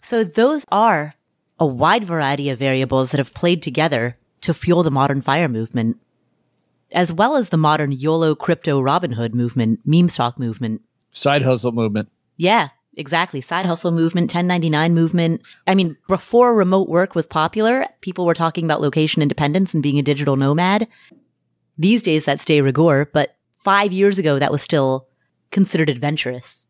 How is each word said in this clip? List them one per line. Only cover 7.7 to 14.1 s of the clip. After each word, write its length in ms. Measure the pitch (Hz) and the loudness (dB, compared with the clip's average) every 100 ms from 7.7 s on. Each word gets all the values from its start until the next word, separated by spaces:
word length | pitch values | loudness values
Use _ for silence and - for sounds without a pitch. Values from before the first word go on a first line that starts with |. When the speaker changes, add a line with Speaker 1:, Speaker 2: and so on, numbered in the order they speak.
| 151 147 | 2 -2
Speaker 1:
yolo 440 | 135 143 160 160 156 | -4 -2 0 0 -2
crypto 460 | - 170 - 139 | -2 -2 0 0
Robinhood 520 | 131 160 175 117 117 | 0 0 -2 -4 -4
movement, 460 | 117 120 123 113 110 - | -2 -2 0 0 0 2
meme 240 | 160 175 | 2 2
stock 280 | - 120 123 | 0 -4 -2
movement. 440 | 123 110 120 110 _ _ _ | -8 -6 -6 -6 _ _ _
Speaker 2:
Side 300 | - 143 143 | -2 0 2
hustle 300 | 131 127 120 | 2 0 0
movement. 380 | 117 113 104 104 _ _ _ | -2 -2 -2 -6 _ _ _
Speaker 1:
Yeah, 320 | 170 220 151 _ _ - | 0 2 0 _ _ -16
exactly. 420 | 143 165 180 143 | -6 -4 -4 -6
Side 240 | 127 170 185 | -6 -4 -2
hustle 260 | 165 180 | -2 -2
movement, 380 | 170 165 | 0 0